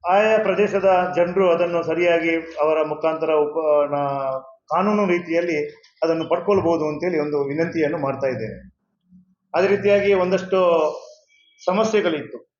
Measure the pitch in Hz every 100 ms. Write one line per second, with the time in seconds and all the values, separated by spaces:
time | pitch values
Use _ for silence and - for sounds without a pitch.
0 | 175 196 214 220 190 185 208 196 190 185
1 | 180 170 175 185 185 170 175 170 165 160
2 | 175 165 165 165 165 - 151 156 151 151
3 | 160 156 156 156 147 160 156 147 143 143
4 | 143 139 135 131 - - _ 165 202 208
5 | 196 175 160 165 175 151 147 - _ _
6 | 160 165 160 175 180 196 165 165 151 151
7 | 180 165 147 147 139 147 170 170 147 165
8 | 139 127 135 113 110 95 - _ _ _
9 | _ - _ _ _ 165 196 202 202 202
10 | 196 196 180 175 - 190 180 165 151 -
11 | - - _ _ _ _ - 190 220 214
12 | 175 156 147 117 _